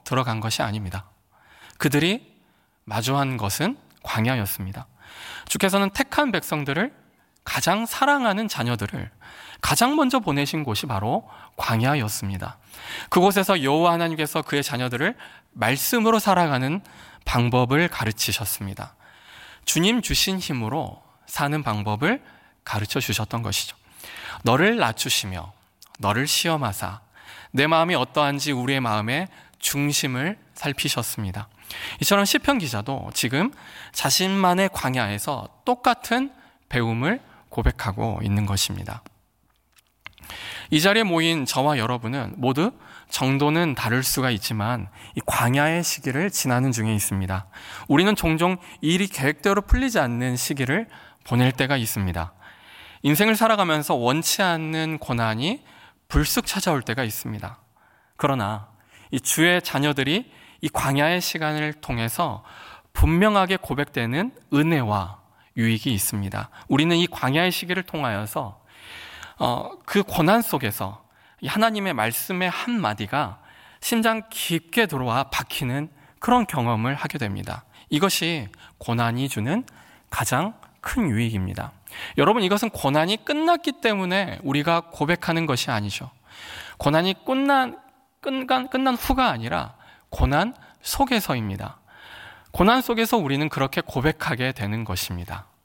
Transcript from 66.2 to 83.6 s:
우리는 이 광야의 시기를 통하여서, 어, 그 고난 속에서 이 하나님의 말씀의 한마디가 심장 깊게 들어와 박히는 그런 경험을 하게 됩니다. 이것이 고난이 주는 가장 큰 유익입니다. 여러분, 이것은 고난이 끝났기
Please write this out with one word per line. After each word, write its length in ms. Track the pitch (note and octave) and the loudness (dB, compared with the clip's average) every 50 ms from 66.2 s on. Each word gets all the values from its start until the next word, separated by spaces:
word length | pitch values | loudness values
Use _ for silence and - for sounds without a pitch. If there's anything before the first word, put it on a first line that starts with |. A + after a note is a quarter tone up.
| G2 F#2+ G2+ G2+ G#2 - - - - - | -4 -4 -4 -6 -8 -8 -14 -18 -2 2
우리는 280 | C3+ C#3 D#3 E3+ E3+ | 2 4 4 4 4
이 100 | E3 F3+ | 4 2
광야의 460 | - - - C#3 B2+ C#3 D#3+ F3+ F3+ | 0 -2 -2 -2 0 2 2 2 2
시기를 300 | E3 - F#3 E3+ F3+ F#3+ | 0 -2 -4 -4 -4 -4
통하여서, 800 | F3 - - D#3 C#3 A#2 G#2 G2+ G#2+ G#2 - D#3 B2+ F#2+ - _ _ _ - - - - - - - - - - - - - - | -4 -6 -6 -4 -2 -2 -2 -2 -4 -4 -6 -6 -6 -6 -10 _ _ _ -20 -20 -20 -20 -18 -18 -18 -18 -18 -18 -18 -18 -6 -2
어, 320 | - B2 A#2+ - - - G4 - - | -2 -2 0 -2 -6 -10 -12 -16 -10
그 180 | - - G3+ | 0 0 0
고난 380 | G3 - - F#3 D3+ F3+ G#3+ A#3 | 0 2 0 2 4 6 4 4
속에서 640 | A3 - F3 C3 C3 G2+ - - F#2+ G2 G#2 - _ _ _ _ _ _ _ - | 2 0 -2 -2 -2 -4 -4 -4 -6 -8 -8 -14 _ _ _ _ _ _ _ -10
이 40 | - | -8
하나님의 460 | C#3 - G#3 A3 A3+ A3 G#3 G3 F#3 | -4 0 2 0 2 0 -2 -4 -2
말씀의 560 | D3+ A#2 - - - - - - F#3 F3+ F#3 F3+ | 0 0 0 0 0 -4 -6 -4 -2 -2 -2 -2
한마디가 880 | - - - A#3+ A#3+ G#3+ D3+ G#2+ G#2+ G#2 G#2 - B2+ D3 C#3 F#2 - - - - - - - - - - | -2 -4 -4 -4 -2 0 0 -2 -2 -2 -4 -2 -2 -2 -2 -2 -6 -14 -20 -20 -20 -20 -20 -20 -20 -10
심장 400 | - - A#3+ A3+ A3+ A3+ A3 A3 - - | -4 0 0 2 2 2 0 0 -6 -10
깊게 560 | - - - - E3+ D#3+ _ - - A#3+ A3 | -10 -8 -4 -2 -2 -2 _ -2 0 0 2
들어와 380 | F3+ D3+ C3 B2+ A#2+ A2+ C3+ C3+ | 2 0 -2 0 0 0 0 0
박히는 680 | - - - - - - - C#3+ B2 B2+ C#3+ D3+ E3 _ _ - - _ - | -2 -4 -6 -6 -6 -6 -4 -4 -2 -2 -4 -6 -8 _ _ -20 -20 _ -6
그런 260 | - A#3 B3 B3 G#3 | 2 4 4 4 4
경험을 480 | - - C3+ A#2 A#2+ A#2 G#2+ A2+ C3 C#3 | 2 0 0 0 2 2 2 0 -2 -2
하게 240 | - - D3 - C#3+ | -2 -6 -6 -4 -4
됩니다. 480 | A#2 G#2 G2 G2 F#2+ - - - - _ _ - - - | -4 -4 -4 -6 -8 -8 -10 -12 -14 _ _ -20 -6 -2
이것이 580 | D3 D3 F#3+ F#3+ - - E3 E3+ E3+ D3 G2+ F#2+ - - - - _ _ | 0 2 2 2 2 0 -2 -2 -2 -4 -6 -10 -14 -20 -20 -20 _ _
고난이 500 | - - A#2 A#2+ A#2 A#2 A#2 B2+ C#3 C3+ | -4 -2 0 2 2 0 0 0 -2 -2
주는 340 | - G#2+ G#2 C3+ F#3 A#3+ C4 - - - - - - - _ - | -2 -2 -2 0 -2 -2 -4 -6 -18 -20 -20 -20 -20 -20 _ -8
가장 460 | - - A2+ - B2+ C3+ F3+ A3 - - - - _ _ | -4 -4 -2 0 2 0 0 -2 -6 -10 -20 -20 _ _
큰 300 | - - - B3+ G#3 C#3+ | -10 -4 -2 0 0 2
유익입니다. 640 | G2+ A2+ A#2+ A2+ A2+ F#2+ F#2 F#2 F#2 - - - - _ _ - - - - - - - | 2 2 0 0 0 -2 -2 -2 -4 -6 -8 -10 -12 _ _ -20 -16 -14 -14 -6 2 4
여러분, 240 | C#3+ F#3 F#3 - | 4 4 6 4
이것은 280 | F#3 F#3 G3+ G3+ A#3 A3 | 4 2 2 2 0 -4
고난이 540 | - - - C3+ C#3+ D3+ D#3+ F#3 A3 G#3+ - | -4 -2 -2 2 2 2 2 2 0 -4 -2
끝났기 560 | - D4 D4+ D#4+ F4 E4+ E4 | -4 -2 0 2 2 2 2